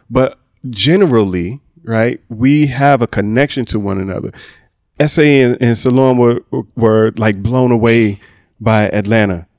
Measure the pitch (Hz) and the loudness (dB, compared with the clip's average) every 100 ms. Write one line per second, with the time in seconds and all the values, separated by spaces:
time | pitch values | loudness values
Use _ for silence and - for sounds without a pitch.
0 | - 123 131 - _ _ 131 110 120 180 | -6 -2 -2 -4 _ _ -14 -4 0 2
1 | 185 117 101 90 87 135 _ _ - 113 | 2 2 0 -2 -6 -8 _ _ -6 -2
2 | 117 - - 110 131 147 147 127 139 139 | -2 -4 -10 -4 0 2 0 0 2 2
3 | 113 - 101 113 143 - 117 110 101 98 | 0 -4 -2 -2 -2 -4 -6 -6 -4 -6
4 | 95 98 101 - - - _ _ _ - | -6 -8 -10 -14 -20 -20 _ _ _ -4
5 | 147 - 151 139 123 123 120 113 127 123 | -2 2 4 4 2 2 0 0 0 2
6 | 131 127 120 120 - 123 - - 113 110 | 2 4 2 0 -4 -10 -10 -2 0 2
7 | 110 110 110 98 101 127 127 120 117 117 | 2 0 -2 -2 -2 0 0 2 2 2
8 | 110 101 - _ _ - 113 110 104 107 | 0 -2 -12 _ _ -8 0 0 0 -2
9 | 101 113 104 87 85 | -2 0 0 -4 -10